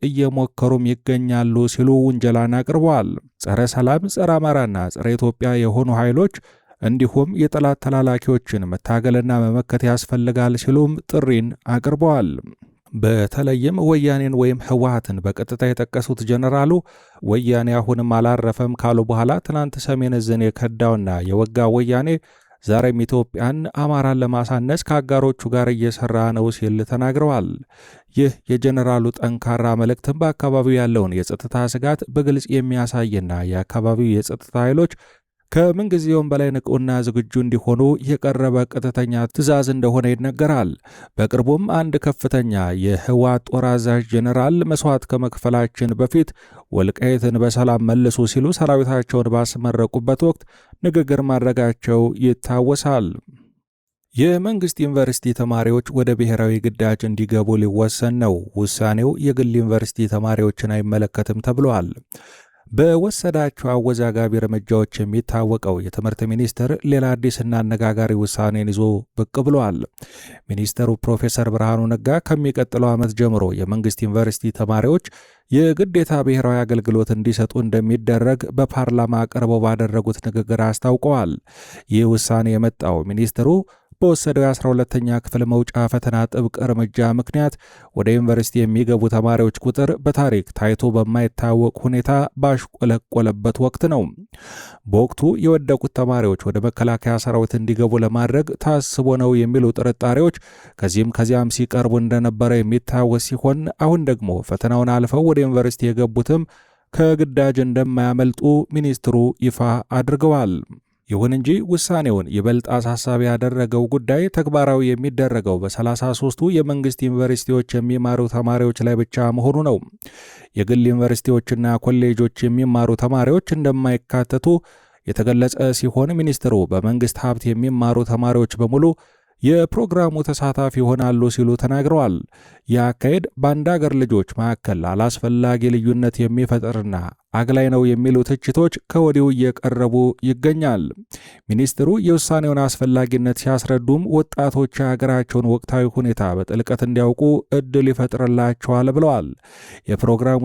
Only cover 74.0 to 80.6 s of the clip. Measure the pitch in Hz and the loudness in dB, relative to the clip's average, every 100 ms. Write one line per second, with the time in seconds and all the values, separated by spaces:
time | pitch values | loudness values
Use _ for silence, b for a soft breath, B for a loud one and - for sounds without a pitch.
74 | 107 107 113 - 113 - 107 110 123 175 | -2 0 0 -2 -6 -4 -2 0 2 0
75 | - B B B B 131 160 156 196 175 | -2 B B B B 2 2 2 0 0
76 | 160 147 135 131 123 123 117 117 107 110 | 0 0 0 0 0 0 0 -2 0 0
77 | 110 110 110 113 110 127 113 113 110 117 | 0 0 -2 0 -2 -2 -2 0 0 0
78 | 113 117 120 131 - 127 135 135 123 120 | 0 0 2 0 -4 -2 -2 0 0 0
79 | 117 117 113 120 117 117 110 110 110 113 | 0 -2 -2 -2 0 2 0 0 -2 -2
80 | 107 - 123 110 107 113 | -2 -4 -6 -6 -4 -2